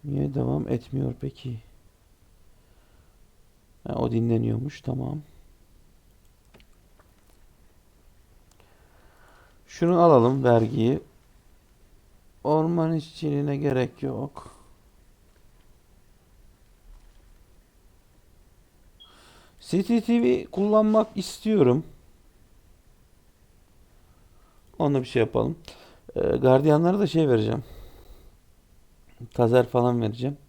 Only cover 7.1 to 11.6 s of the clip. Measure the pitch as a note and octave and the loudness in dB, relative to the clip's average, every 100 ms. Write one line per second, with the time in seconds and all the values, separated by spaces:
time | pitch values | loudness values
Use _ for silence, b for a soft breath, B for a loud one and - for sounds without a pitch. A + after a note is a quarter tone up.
7.1 | _ _ - - _ - _ _ _ - | _ _ -20 -20 _ -20 _ _ _ -20
8.1 | _ _ _ _ _ b b b b b | _ _ _ _ _ b b b b b
9.1 | b b b b b _ - E3+ F3 E3+ | b b b b b _ -2 0 4 6
10.1 | C#3 A#2 C3+ B2+ A#2 A2+ A#2 A2+ C#3+ - | 8 6 2 4 4 2 0 0 0 -6
11.1 | _ _ _ _ _ | _ _ _ _ _